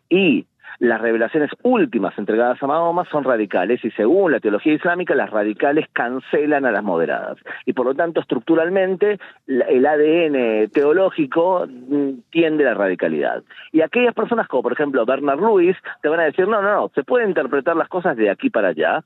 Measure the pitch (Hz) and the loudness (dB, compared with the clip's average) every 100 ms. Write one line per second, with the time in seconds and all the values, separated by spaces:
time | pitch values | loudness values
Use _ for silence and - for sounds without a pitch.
0 | - 185 190 120 - _ - - 120 113 | -2 2 2 2 -2 _ -18 -2 -2 0
1 | 117 113 113 160 147 - 247 247 147 110 | 0 0 0 0 -2 -2 0 2 2 -2
2 | 92 - 104 110 120 123 139 156 170 170 | -4 -6 -2 0 0 0 -2 -2 0 -2
3 | 175 151 131 120 104 104 92 123 113 - | -2 -4 0 -2 0 -2 0 -2 -4 -2
4 | 107 180 185 120 110 101 156 151 180 175 | 2 2 2 0 0 0 0 0 0 -2
5 | 170 147 101 107 104 104 - 151 - - | 0 -2 0 -2 -2 0 0 0 -2 -4
6 | 120 131 - 156 147 147 135 101 104 82 | -4 -6 -4 -2 0 0 0 -2 -2 -2
7 | 78 65 - - - - - - 123 139 | -2 -4 -6 -12 -14 -12 -6 -2 -2 0
8 | 170 165 151 123 - 165 170 190 185 185 | -2 -2 -4 -4 0 0 2 0 0 0
9 | 208 202 - - - 135 - 131 143 151 | 0 -2 -8 -18 -4 -2 2 2 4 4
10 | 151 165 160 139 120 110 107 156 143 165 | 4 2 2 0 0 0 0 2 2 4
11 | 190 - 143 165 175 180 - 127 127 143 | 2 0 -2 0 2 0 -2 -10 -4 -2
12 | 139 131 - 160 165 156 135 101 98 90 | -2 -6 -6 0 2 2 2 2 0 0
13 | 85 78 65 60 - - - 156 160 240 | -2 0 -2 -4 -10 -20 -2 0 2 2
14 | 247 - 214 233 196 135 120 120 147 135 | 0 0 -2 -2 -2 -2 -2 -2 -2 0
15 | 113 131 143 139 214 202 175 190 - - | 0 0 0 0 2 4 4 0 -6 -6
16 | 147 165 160 - 185 220 196 196 113 - | -2 0 0 0 0 0 0 0 -2 -4
17 | 139 247 220 165 131 139 147 165 151 185 | 0 0 2 0 0 -2 0 -2 -2 -2
18 | 175 127 107 95 131 113 98 80 80 131 | -2 0 0 0 -2 0 0 0 -2 -2